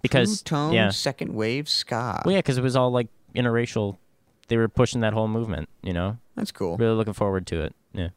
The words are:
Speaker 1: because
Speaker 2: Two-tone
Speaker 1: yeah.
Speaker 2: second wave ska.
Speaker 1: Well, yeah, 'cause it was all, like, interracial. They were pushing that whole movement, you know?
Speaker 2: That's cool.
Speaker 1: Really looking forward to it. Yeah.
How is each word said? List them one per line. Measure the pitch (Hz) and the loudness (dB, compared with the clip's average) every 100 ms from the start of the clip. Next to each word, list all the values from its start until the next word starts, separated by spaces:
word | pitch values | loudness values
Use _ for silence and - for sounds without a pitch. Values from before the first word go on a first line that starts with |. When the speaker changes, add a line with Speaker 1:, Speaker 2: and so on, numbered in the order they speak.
Speaker 1:
because | - 135 110 104 | 2 2 2 0
Speaker 2:
Two-tone | - 147 147 | -2 -2 2
Speaker 1:
yeah. | 113 107 | 4 4
Speaker 2:
second | 98 147 131 - | 2 -2 -4 -6
wave | 110 110 131 151 | -2 -2 -2 -2
ska. | - - 117 120 95 - | -4 -2 -4 -2 -2 2
Speaker 1:
Well, | 190 | 2
yeah, | |
'cause | - 127 | 2 0
it | |
was | 127 127 | 2 2
all, | 127 | 2
like, | 123 113 _ _ - | 0 -2 _ _ -2
interracial. | 123 117 120 113 101 92 _ _ _ _ - | 2 2 0 -2 -4 -6 _ _ _ _ -2
They | 117 | 2
were | 113 | 2
pushing | - 123 120 | 4 2 4
that | 110 | 0
whole | 107 110 | 0 0
movement, | 113 113 78 78 - | -2 -4 -4 -6 -10
you | 95 | -4
know? | 87 92 117 _ - | -2 -2 -6 _ -8
Speaker 2:
That's | 208 | -8
cool. | - 92 87 | -4 -4 0
Speaker 1:
Really | 113 113 | 2 2
looking | 107 | -2
forward | 101 104 95 90 | -2 0 0 -2
to | 85 | -4
it. | 76 - _ | -4 -8 _
Yeah. | - 85 | -6 -6